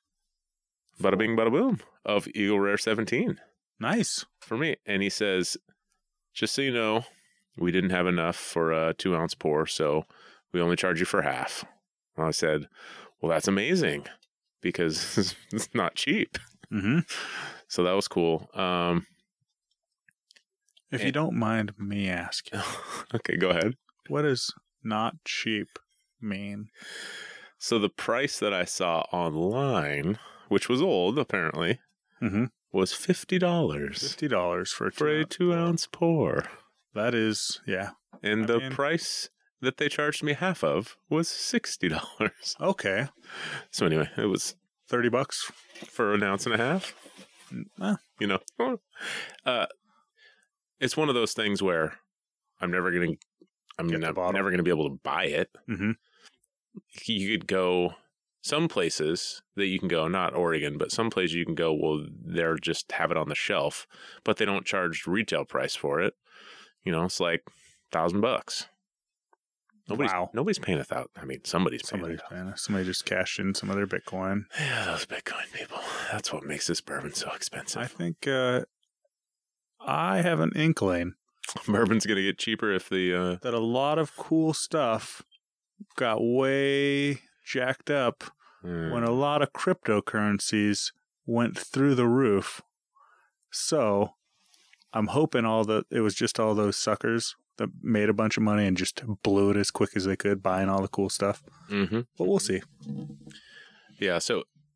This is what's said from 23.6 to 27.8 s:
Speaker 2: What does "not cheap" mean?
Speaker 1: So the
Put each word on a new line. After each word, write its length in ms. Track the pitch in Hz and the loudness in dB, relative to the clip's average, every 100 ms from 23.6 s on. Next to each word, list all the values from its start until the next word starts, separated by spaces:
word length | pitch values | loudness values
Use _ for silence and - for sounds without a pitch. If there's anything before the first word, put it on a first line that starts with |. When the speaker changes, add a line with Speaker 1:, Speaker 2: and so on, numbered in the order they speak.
| 104 131 _ _ - | 2 -2 _ _ -4
Speaker 2:
What 140 | 143 | 0
does 320 | 147 123 - - _ _ | 2 0 -2 -8 _ _
"not 400 | 113 107 113 - - | -4 -2 -2 -4 -8
cheap" 520 | - 113 107 - - _ _ _ - | -4 -2 -2 -4 -10 _ _ _ -12
mean? 460 | 110 98 101 101 110 - - - - - - - - - | -8 -8 -8 -10 -12 -16 -16 -14 -14 -14 -16 -18 -20 -8
Speaker 1:
So 200 | - | 0
the 100 | 117 | 2